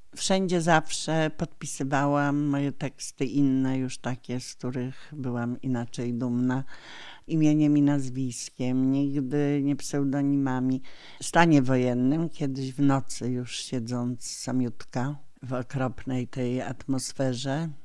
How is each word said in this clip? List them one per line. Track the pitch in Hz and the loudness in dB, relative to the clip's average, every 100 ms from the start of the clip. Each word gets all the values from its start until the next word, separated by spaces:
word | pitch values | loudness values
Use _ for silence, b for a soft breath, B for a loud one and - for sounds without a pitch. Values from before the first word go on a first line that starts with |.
| - - | -16 -6
wszędzie | - 190 185 175 | 0 2 2 2
zawsze | 165 160 156 - - 160 156 - | 4 4 4 -2 0 0 0 0
podpisywałam | 165 - 147 - 139 139 143 143 143 143 | -6 -6 -10 -6 0 2 4 2 2 2
moje | 147 139 143 | 0 0 -2
teksty | 127 139 - - - 135 | -2 -6 -8 -14 -6 -2
inne, | 143 139 131 131 131 | 4 4 4 2 0
już | 131 135 | -2 -4
takie, | 131 127 - 123 | -6 -6 -6 -8
z | - - | -8 -8
których | 127 127 127 131 - 147 | -6 -4 -6 -8 -12 -8
byłam | 127 120 120 120 | -4 -2 -4 -4
inaczej | 135 123 120 - 123 | -2 -2 -4 -4 -4
dumna, | 120 127 120 127 131 131 B B B B B - | -2 -2 0 0 0 -4 B B B B B -4
imieniem | 160 151 151 151 147 | 4 4 6 6 6
i | |
nazwiskiem, | 143 143 131 127 131 123 - - 127 127 131 | 6 4 0 -2 -4 -6 -12 -4 0 2 2
nigdy | 139 143 143 127 147 143 147 | 2 2 0 0 0 2 2
nie | 139 143 | 0 0
pseudonimami. | - 143 139 139 139 139 135 131 127 131 B B B B | -2 0 0 2 2 2 2 0 0 0 B B B B
W | - | 2
stanie | - 170 147 | 6 8 8
wojennym, | 127 131 127 123 127 156 165 | 6 4 2 2 2 2 0
kiedyś | - 143 135 131 | -2 -4 -4 -6
w | 131 | 2
nocy | 143 135 - - 120 | 4 4 0 -4 -2
już | 123 123 - | -2 -4 -8
siedząc | - 127 113 123 123 123 - | -6 -6 -4 -2 -2 -4 -8
samiutka | - - 127 120 - - 131 131 143 - - | -8 -2 0 0 -2 -6 -2 -2 -4 -10 -12
w | 123 | -6
okropnej | 127 127 135 127 123 - 127 123 | -4 -4 -2 -2 -2 -4 -4 -4
tej | - 123 127 | -2 -2 -2
atmosferze, | - 120 - 131 - - 135 123 135 139 165 147 | -4 -8 -4 -4 -4 -2 -2 0 -2 -4 -4 -8